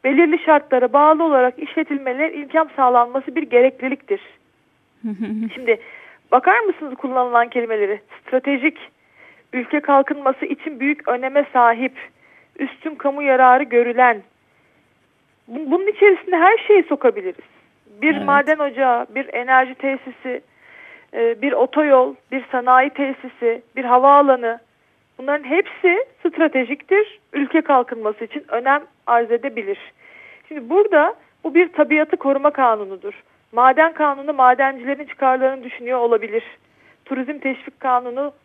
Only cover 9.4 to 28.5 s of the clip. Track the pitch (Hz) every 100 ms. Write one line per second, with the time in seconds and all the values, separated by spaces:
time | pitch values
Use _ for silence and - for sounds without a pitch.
9.4 | _ 254 233 294 294 277 277 294 277 269
10.4 | - - 320 262 277 294 - 247 262 277
11.4 | 285 254 240 233 262 - - _ _ _
12.4 | _ - 269 - 320 302 285 277 285 254
13.4 | 254 254 262 240 240 233 254 214 _ _
14.4 | _ _ _ _ _ _ _ _ _ _
15.4 | _ 247 294 349 392 415 403 359 - 359
16.4 | 349 440 - 415 - 285 247 208 185 175
17.4 | _ _ _ _ _ 208 226 208 202 285
18.4 | 285 311 285 240 262 240 - 233 269 -
19.4 | 247 262 254 262 277 269 269 240 254 247
20.4 | _ _ _ - - - _ - 233 226
21.4 | 277 - 262 294 302 262 254 269 _ 262
22.4 | 240 254 247 254 277 277 277 269 254 _
23.4 | 233 226 _ 262 247 247 269 285 285 254
24.4 | 233 233 _ _ _ _ _ - 262 294
25.4 | 262 330 - - 359 370 539 _ 349 302
26.4 | 311 269 233 294 - 392 427 - _ 285
27.4 | 277 320 320 269 240 226 214 214 226 302
28.4 | -